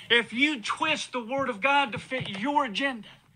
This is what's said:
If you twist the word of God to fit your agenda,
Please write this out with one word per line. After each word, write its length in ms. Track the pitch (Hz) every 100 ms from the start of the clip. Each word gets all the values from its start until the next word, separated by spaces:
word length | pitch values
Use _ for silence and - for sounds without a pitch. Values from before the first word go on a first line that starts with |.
| -
If 220 | 233 233
you 280 | 226 285 294
twist 520 | 208 - 311 - -
the 80 | 254
word 280 | 220 269 262
of 120 | 220
God 320 | 269 285 277
to 60 | 247
fit 300 | - 262 226
your 380 | 196 247 294 277
agenda, 420 | 190 277 247 202 - _